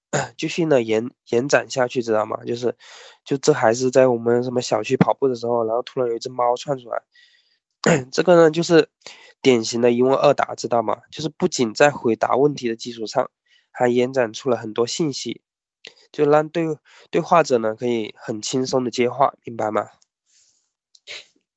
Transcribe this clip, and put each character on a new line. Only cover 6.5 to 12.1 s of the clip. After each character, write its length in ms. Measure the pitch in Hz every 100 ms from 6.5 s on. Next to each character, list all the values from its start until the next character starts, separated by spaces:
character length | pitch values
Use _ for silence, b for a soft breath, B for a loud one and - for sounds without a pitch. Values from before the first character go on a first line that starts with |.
| 123
窜 220 | 151 135
出 100 | 120
来。 120 | 110 _ b b b b b _ _
<clears throat> 280 | 170 151 127
这 100 | 165
个 120 | 160 170
呢， 140 | 160
就 120 | 156
是 260 | 170 165 - _ B B B _
典 220 | 131 120
型 160 | 110 117
的 120 | 120
“一 100 | 120
问 120 | 131
二 200 | 135 147
答”， 200 | 131 -
知 120 | 120 113
道 140 | 117
吗？ 160 | 104 - _
就 100 | -
是 60 | 151
不 180 | - 180
仅 260 | - 113
在 160 | - 147
回 260 | 127 123